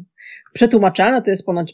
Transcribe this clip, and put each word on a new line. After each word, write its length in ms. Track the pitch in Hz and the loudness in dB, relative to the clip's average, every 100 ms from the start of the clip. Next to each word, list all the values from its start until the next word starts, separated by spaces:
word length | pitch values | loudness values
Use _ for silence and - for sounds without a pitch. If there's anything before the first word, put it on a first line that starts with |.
| 180 _ - - _ | -20 _ -20 -20 _
przetłumaczane 680 | - 233 226 190 - 208 254 | 0 2 4 2 2 0 0
to 80 | - | -2
jest 160 | 190 - | -4 -4
ponoć 280 | 175 165 | -6 -6